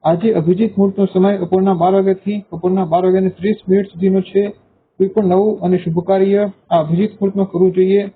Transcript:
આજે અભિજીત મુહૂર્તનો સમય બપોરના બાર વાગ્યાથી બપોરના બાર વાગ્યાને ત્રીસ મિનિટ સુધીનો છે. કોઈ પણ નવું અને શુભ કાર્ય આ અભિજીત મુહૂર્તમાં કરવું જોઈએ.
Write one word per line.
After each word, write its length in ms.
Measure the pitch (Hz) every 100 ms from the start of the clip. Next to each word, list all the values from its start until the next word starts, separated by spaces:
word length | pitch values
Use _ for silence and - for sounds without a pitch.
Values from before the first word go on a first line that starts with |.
આજે 260 | 151 170 220
અભિજીત 380 | 190 160 185 220 208
મુહૂર્તનો 280 | 196 196 190
સમય 320 | 190 196 202
બપોરના 360 | 175 185 190
બાર 200 | 185 180
વાગ્યાથી 500 | 196 190 190 202 208 196
બપોરના 340 | 165 180 190 180
બાર 180 | 170
વાગ્યાને 260 | 185 185 185
ત્રીસ 280 | 185 190 208 -
મિનિટ 200 | 190 196
સુધીનો 340 | 165 190 190
છે. 220 | 185 196 208 - _ _ _ _
કોઈ 80 | 190
પણ 200 | 220 196
નવું 320 | 185 214 208
અને 180 | 180 180
શુભ 220 | 175 165
કાર્ય 380 | 170 190 196 202 208 - _
આ 100 | 175
અભિજીત 320 | 156 170 214
મુહૂર્તમાં 340 | - 196 196 190
કરવું 260 | 170 185
જોઈએ. 300 | 180 185 196 196